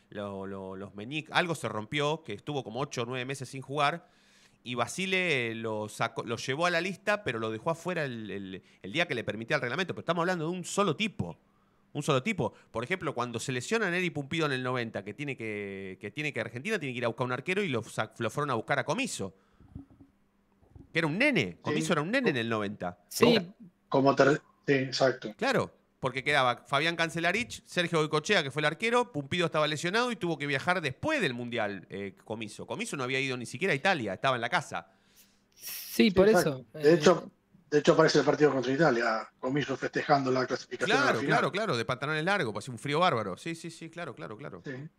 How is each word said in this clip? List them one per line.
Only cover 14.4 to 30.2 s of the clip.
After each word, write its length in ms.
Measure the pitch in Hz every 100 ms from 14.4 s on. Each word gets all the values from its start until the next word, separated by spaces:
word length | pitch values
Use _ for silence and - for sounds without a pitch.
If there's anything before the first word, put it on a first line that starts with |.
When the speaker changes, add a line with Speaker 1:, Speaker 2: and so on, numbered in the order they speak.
Speaker 1:
en 80 | 151
el 100 | 131
noventa, 400 | 127 127 117 101
que 120 | 98
tiene 220 | 104 147 127
que, 600 | 113 104 101 98 98 95
que 100 | 104
tiene 220 | 120 151
que 80 | 127
Argentina 380 | - 120 165 220
tiene 140 | 143
que 60 | 120
ir 60 |
a 40 | 120
buscar 180 | 113 123
un 60 |
arquero 300 | 123 - 190
y 60 | 196
lo 140 | 120
sa-, 300 | 104 - 110 -
lo 120 | 113
fueron 200 | - 147
a 40 |
buscar 240 | 117 - 143
a 60 |
Comiso. 500 | 127 190 254 - 95 - _ _ - - - - - _ _ _ _ _ _ - -
Que 80 | 160
era 60 | 165
un 120 | 170
nene, 400 | 294 233 95 82
Comiso 280 | - 151 160
Speaker 2:
Sí. 40 |
Speaker 1:
era 100 | 160
un 80 | 156
nene 200 | 262 240
en 60 | 131
el 100 | 113
noventa. 500 | 110 101 107 90 - -
Speaker 3:
Sí. 160 | -
Speaker 2:
Como, 300 | 240 226 175 - 202 _ -
como 260 | 135 139 131
ter-, 240 | 135 151 - _ -
sí, 60 |
exacto. 640 | 139 131 - 135 123 110 -
Speaker 1:
Claro, 380 | 254 220 87 - _ _
porque 240 | 135 127
quedaba 400 | 135 147 127 120 -
Fabián 300 | 139 160 170
Cancelarich, 680 | 165 165 170 202 240 - -
Sergio 320 | - 170 170
Goicoechea, 440 | 151 151 151 202
que 80 | 139
fue 100 | 151
el 60 | 151
arquero, 460 | 156 226 240 247
Pumpido 320 | 147 139 180
estaba 220 | 165 160 151
lesionado 440 | 151 165 214 247
y 60 |
tuvo 220 | 233